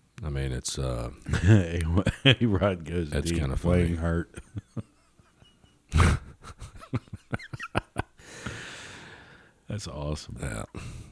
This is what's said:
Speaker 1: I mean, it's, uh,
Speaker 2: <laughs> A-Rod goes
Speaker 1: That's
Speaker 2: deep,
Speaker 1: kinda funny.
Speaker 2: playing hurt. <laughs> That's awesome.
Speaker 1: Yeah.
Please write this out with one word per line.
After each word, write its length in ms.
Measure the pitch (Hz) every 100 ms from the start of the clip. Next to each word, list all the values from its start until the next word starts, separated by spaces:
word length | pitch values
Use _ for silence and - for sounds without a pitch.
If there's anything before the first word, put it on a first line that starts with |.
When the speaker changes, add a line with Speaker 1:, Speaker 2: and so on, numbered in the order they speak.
| _ -
Speaker 1:
I 60 | 78
mean, 220 | 69 67
it's, 260 | 62 - -
uh, 320 | 65 60 58 - -
Speaker 2:
<laughs> 180 | 78 87 107 85 85 80 87 - - 135
A-Rod 580 | 123 120 95 101 90 80
goes 240 | 87 80
Speaker 1:
That's 220 | 73 80
Speaker 2:
deep, 80 | 82
Speaker 1:
kinda 160 | 69 65
funny. 300 | 85 90 85
Speaker 2:
playing 100 | 85
hurt. 420 | 85 85 - - - 101 - - - _ _ _ _ _ - _ _ _ _
<laughs> 240 | - - - - - - - - - - 123 - - - - - - - - - - - _ - - - - - - - - - - - - - _ _
That's 200 | 107 -
awesome. 500 | 73 73 76 - -
Speaker 1:
Yeah. 220 | - 55 - - - - -